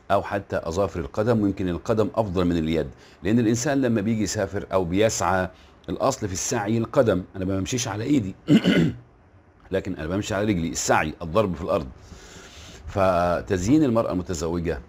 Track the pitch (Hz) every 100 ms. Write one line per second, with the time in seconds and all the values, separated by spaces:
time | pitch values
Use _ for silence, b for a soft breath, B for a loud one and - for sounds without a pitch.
0 | - 98 87 - - 95 - 82 98 92
1 | 71 - 107 113 104 101 92 85 - 110
2 | 101 - 107 87 87 87 80 80 71 -
3 | B B 90 117 110 120 151 139 123 113
4 | 101 113 98 107 98 98 95 95 87 92
5 | 110 - 87 92 90 B B B - 95
6 | 131 135 104 95 - 120 104 117 113 147
7 | 117 90 90 - 92 95 95 123 117 101
8 | 117 147 95 - - 214 180 190 165 -
9 | - _ _ - - _ - 95 98 78
10 | 78 95 104 98 107 92 82 - - 113
11 | 80 - 85 87 104 80 92 95 65 -
12 | B B B B B B B B - 101
13 | 95 87 87 82 - 95 95 156 143 113
14 | - 90 90 85 80 87 82 76